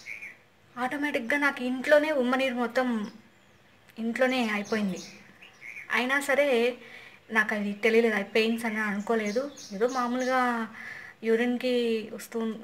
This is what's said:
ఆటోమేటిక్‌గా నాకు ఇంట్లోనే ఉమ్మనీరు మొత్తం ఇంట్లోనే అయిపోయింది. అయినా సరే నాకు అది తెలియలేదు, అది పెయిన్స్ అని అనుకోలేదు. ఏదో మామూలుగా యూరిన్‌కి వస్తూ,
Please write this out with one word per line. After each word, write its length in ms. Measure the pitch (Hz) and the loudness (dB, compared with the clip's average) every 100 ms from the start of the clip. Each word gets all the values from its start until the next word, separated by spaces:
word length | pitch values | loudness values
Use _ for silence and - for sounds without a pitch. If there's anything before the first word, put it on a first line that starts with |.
| - - - - _ _ _ 247 | -14 -14 -14 -18 _ _ _ -6
ఆటోమేటిక్‌గా 600 | 254 285 285 277 226 285 | -4 -2 -2 -2 0 0
నాకు 260 | 277 269 | 0 0
ఇంట్లోనే 480 | 247 262 269 302 302 | -4 -2 4 4 4
ఉమ్మనీరు 440 | 294 247 254 269 240 | 2 2 2 0 0
మొత్తం 560 | 233 247 254 226 208 - - _ _ _ _ _ - - | -2 0 0 0 -4 -12 -20 _ _ _ _ _ -18 -8
ఇంట్లోనే 500 | 226 226 254 262 226 | -4 2 2 2 0
అయిపోయింది. 540 | 208 202 220 202 170 - - - - - - - - - | -2 -2 -2 0 -4 -10 -18 -20 -20 -20 -20 -18 -16 -4
అయినా 260 | 226 247 277 | -2 0 0
సరే 580 | 277 269 285 240 240 247 - - - - - | 2 2 4 4 2 -2 -12 -20 -20 -20 -4
నాకు 240 | 220 214 214 | 0 0 0
అది 180 | 202 | -2
తెలియలేదు, 420 | 202 226 226 233 208 | 0 4 6 4 2
అది 80 | |
పెయిన్స్ 420 | 202 226 220 226 233 | 0 2 2 0 -2
అని 140 | 214 | -2
అనుకోలేదు. 720 | 214 202 208 226 208 214 285 - - | -2 -2 0 0 2 -2 -2 -10 -10
ఏదో 140 | 196 247 | -2 0
మామూలుగా 800 | 262 240 254 254 262 247 233 226 - - - - - | 0 0 0 2 2 2 0 -4 -10 -14 -14 -16 -6
యూరిన్‌కి 880 | 226 226 247 240 254 247 233 226 214 | 2 4 4 2 0 2 2 0 -2
వస్తూ, 400 | 208 - 233 226 214 | -12 -8 -4 -4 -6